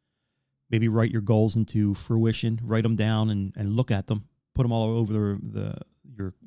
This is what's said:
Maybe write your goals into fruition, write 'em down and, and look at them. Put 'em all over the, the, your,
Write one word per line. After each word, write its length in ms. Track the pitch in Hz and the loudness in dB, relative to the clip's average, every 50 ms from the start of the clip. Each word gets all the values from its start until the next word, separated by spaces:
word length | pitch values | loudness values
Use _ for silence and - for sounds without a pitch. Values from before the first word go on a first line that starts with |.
| _ _ _ _ _ _ _ _ _ _ _ _ _ - | _ _ _ _ _ _ _ _ _ _ _ _ _ -2
Maybe 200 | 113 110 113 113 | 0 2 2 2
write 220 | 110 113 113 117 | 4 2 2 2
your 120 | - 110 | 0 -2
goals 340 | 101 110 110 107 110 107 101 | 2 2 4 4 4 4 2
into 380 | 113 107 - - 107 104 101 98 | 0 -2 0 2 2 2 2 0
fruition, 680 | - - - 117 113 113 113 110 - - 113 113 110 | -2 -2 -2 0 2 2 2 0 0 -2 -2 -2 -2
write 220 | 117 113 113 110 110 | -4 -2 -2 0 2
'em 120 | 113 113 | 0 0
down 340 | 104 107 110 110 110 110 110 | 2 2 2 2 2 0 0
and, 260 | 104 98 98 95 - | 0 -2 -4 -4 -6
and 180 | - 104 101 104 | -6 -4 -2 0
look 160 | 120 127 - | 0 0 0
at 180 | 107 95 - - | 0 -2 -2 -2
them. 200 | 110 104 - _ _ _ _ _ - | -4 -6 -6 _ _ _ _ _ -4
Put 120 | 135 127 | -2 0
'em 60 | 120 | 0
all 120 | 117 113 110 | 0 0 0
over 300 | 110 113 117 113 101 107 | 0 0 0 -2 0 0
the, 240 | 107 104 101 101 101 | 0 0 0 -2 -4
the, 360 | 104 107 104 101 101 104 - - - _ _ _ _ | -8 -10 -8 -8 -8 -8 -8 -10 -14 _ _ _ _
your, 300 | 143 123 104 98 92 - _ - | -20 -12 -10 -10 -10 -10 _ -20